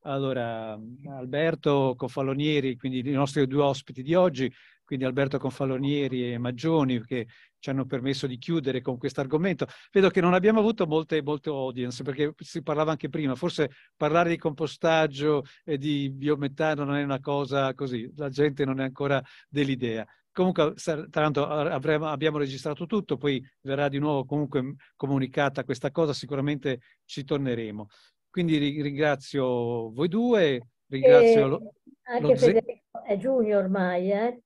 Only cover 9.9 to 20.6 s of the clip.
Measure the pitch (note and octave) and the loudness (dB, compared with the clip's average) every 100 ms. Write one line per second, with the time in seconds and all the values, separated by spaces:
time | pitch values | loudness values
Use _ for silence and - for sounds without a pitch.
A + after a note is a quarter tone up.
9.9 | G3+ F#3+ F#3 F3 F3+ F#3+ A3 G#3+ A3+ F3 | 4 4 4 4 4 4 4 2 2 0
10.9 | D#3 D#3 D#3+ C#3+ D3+ D#3+ C#3 C3 B2 B2 | 0 0 -2 -2 -6 -4 -4 -6 -4 -6
11.9 | A#2+ C3+ C3+ D3 D3+ - F3 D3 D3 D#3 | -6 -8 -2 -2 -4 -12 -10 -4 0 0
12.9 | D#3 D3+ E3 D3 B2+ F3 - C#3+ - _ | 0 -4 -4 -2 -2 -4 -2 -2 -4 _
13.9 | _ D3+ D#3+ F3 E3 E3 C#3+ D#3 - E3 | _ 2 4 2 0 -2 -4 -6 -2 2
14.9 | D#3+ D#3 C3+ D3 D3 B2 - - D3 D3 | 4 4 2 2 2 -2 -14 -6 -4 -2
15.9 | C#3+ C#3 C3+ C#3+ D3 C#3+ C#3 D#3 D3+ C#3+ | -2 -2 -4 -2 0 -2 0 0 0 -2
16.9 | C#3+ C#3+ C#3 C#3 C#3+ C#3 C#3 C3+ C3 C#3 | -2 -2 -4 -2 -4 -2 0 -2 -2 -6
17.9 | B2 A#2 D3 D3 C3 D3 C#3 C3+ C3+ C3+ | -6 -8 -8 -8 2 2 2 0 0 -4
18.9 | C3 C#3 C#3 C3+ - _ C#3 C#3 C3 A#2+ | -2 0 0 -2 -20 _ -2 0 0 -2
19.9 | A2+ G#2+ _ _ - F#3 F3 | -4 -8 _ _ 0 0 4